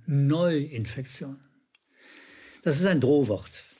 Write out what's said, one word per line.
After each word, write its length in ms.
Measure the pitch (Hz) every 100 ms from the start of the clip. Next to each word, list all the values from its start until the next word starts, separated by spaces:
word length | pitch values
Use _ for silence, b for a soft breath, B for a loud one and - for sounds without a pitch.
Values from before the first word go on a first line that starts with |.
| -
Neuinfektionen. 1400 | 143 139 160 175 156 151 123 107 - 131 - 139 139 _ _ _ _ _ B B B B B B B
Das 180 | 175 143
ist 60 | 190
ein 160 | 165
Drohwort. 600 | 123 147 120 95 - - -